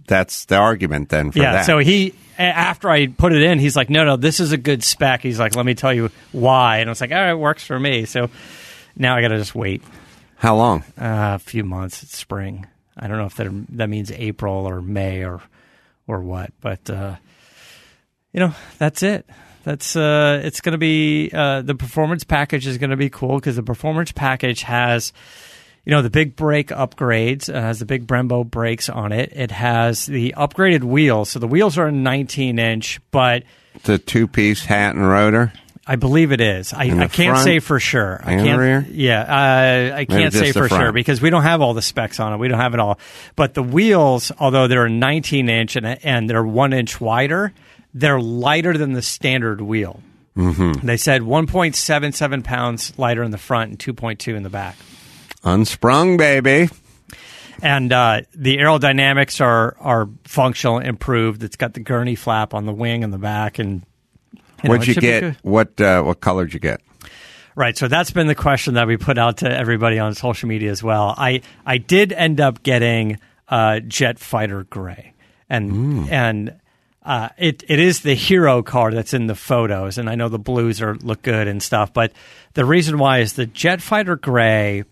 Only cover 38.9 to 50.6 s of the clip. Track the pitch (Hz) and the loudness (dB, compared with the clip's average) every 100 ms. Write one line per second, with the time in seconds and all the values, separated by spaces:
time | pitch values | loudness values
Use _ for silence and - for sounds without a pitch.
38.9 | - 131 113 - 139 139 131 131 127 127 | -2 0 0 0 2 4 4 4 2 0
39.9 | 139 139 - 160 107 135 113 127 92 110 | -4 0 2 2 2 2 2 2 2 2
40.9 | 107 123 127 151 170 151 165 131 113 - | 0 0 0 2 4 2 2 2 0 -4
41.9 | - 110 - 107 107 127 117 123 117 104 | -4 -6 -4 -4 -4 -2 -2 0 0 0
42.9 | 101 - - - - 151 - 123 147 220 | -2 -8 -20 -8 -2 -2 -2 -2 2 4
43.9 | 190 143 127 - - 139 131 127 123 117 | 6 4 2 -2 -2 2 4 4 4 2
44.9 | 113 131 156 143 143 123 113 113 131 110 | 2 0 0 -2 0 2 0 0 -4 -6
45.9 | 131 156 123 110 113 110 110 139 131 117 | -6 -2 -2 0 0 0 0 2 0 -2
46.9 | - 110 117 139 170 202 - _ _ _ | -4 -2 0 0 -2 -4 -6 _ _ _
47.9 | 131 147 135 113 120 127 156 170 156 147 | -2 0 2 0 -2 0 2 2 0 0
48.9 | 127 117 - 139 131 113 104 104 110 95 | -2 -4 -4 -2 0 -2 -4 -2 -2 -4
49.9 | - - _ _ - 90 82 | -8 -20 _ _ 0 0 2